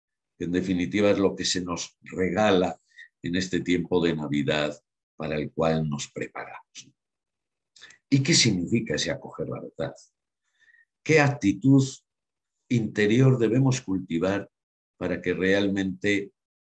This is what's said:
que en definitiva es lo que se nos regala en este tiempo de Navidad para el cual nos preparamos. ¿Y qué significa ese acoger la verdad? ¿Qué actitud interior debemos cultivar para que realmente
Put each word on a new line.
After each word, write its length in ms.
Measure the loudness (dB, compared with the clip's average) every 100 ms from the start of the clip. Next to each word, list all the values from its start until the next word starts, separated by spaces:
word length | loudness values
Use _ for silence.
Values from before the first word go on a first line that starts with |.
| _ _ _ -10
que 100 | -4
en 60 |
definitiva 580 | -2 0 -2 0 2 2
es 80 | 4
lo 180 | 2 0
que 80 |
se 160 | -4 -4
nos 360 | -4 -6 -8 _
regala 800 | -12 -4 -2 2 4 4 2 -2 _ -20 -20 _
en 140 | -4 -4
este 240 | -2 -2
tiempo 440 | 0 -2 0 0
de 120 | 0 -2
Navidad 600 | -2 -2 0 0 -2 -6 _ _ _ -10
para 200 | -6 -6
el 160 | -6
cual 360 | -2 0 0 -2
nos 220 | -6 -8
preparamos. 800 | -10 -10 -12 -14 -16 _ -20 -20 _ _ _ _ _ _ _ _ _ -20 -18 0
¿Y 120 | 0
qué 120 | 4
significa 640 | 4 4 0 0 -2 -2 -4
ese 160 | -4
acoger 360 | -6 -10 -10 -10
la 120 | -10
verdad? 340 | -12 -10 -10 -10 -20 _ _ _ _ _ _ _ _ _
¿Qué 160 | 2 4
actitud 640 | 4 2 0 2 4 4 4 -4 _ _ _ _ _ _ -2
interior 720 | 0 0 0 2 6 4 4
debemos 420 | 2 2 2 0
cultivar 720 | -2 -6 -2 -2 0 -2 -6 _ _ _ _ -10
para 240 | -6 -6
que 140 | -4
realmente 1000 | -2 2 2 0 -2 -4 -4 -2 -2 -4 _ _ _